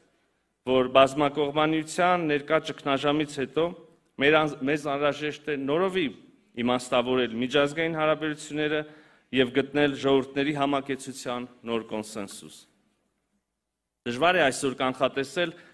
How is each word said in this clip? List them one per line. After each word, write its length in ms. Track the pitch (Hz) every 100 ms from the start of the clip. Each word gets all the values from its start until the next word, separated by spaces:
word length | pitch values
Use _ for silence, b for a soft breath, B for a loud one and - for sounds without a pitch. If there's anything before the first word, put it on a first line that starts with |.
| _ _ _ _ _ _ -
որ 260 | 131 127
բազմակողմանիության 1300 | 131 135 135 143 143 143 147 156 160 156 - 180 180 160
ներկա 280 | 147 143 160 156
ճգնաժամից 640 | - 147 135 147 151 147 143
հետո 240 | 127 - 170 180 - _ _ -
մեր 140 | 139 156
անզ-, 200 | 156 143
մեզ 220 | 131 156 147
անհրաժեշտ 560 | 139 147 135 147 143 -
է 60 | 143
նորովի 460 | 135 156 190 185 143 107 - _ _ -
իմաստավորել 720 | 120 123 - 127 123 127 120 113
միջազգային 560 | 127 143 143 147 165 160
հարաբերությունները 840 | 156 147 156 151 - 147 151 151 151 B B B B
և 180 | 127 123 127
գտնել 400 | 135 143 147 135
ժողովուրդների 560 | 139 135 127 143 139 147
համակեցության 880 | 139 139 135 131 - 123 131 123 123 - 117
նոր 200 | 117 110
կոնսենսուս։ 720 | 110 104 113 98 - 80 - - _ _ _ _ _ _ _ _ _ _ _ _ _ 123
Դժվար 320 | 120 165 180
է 40 | 139
այսօր 320 | 127 139 127
կանխատեսել, 760 | 131 127 131 139 135 180 175 - B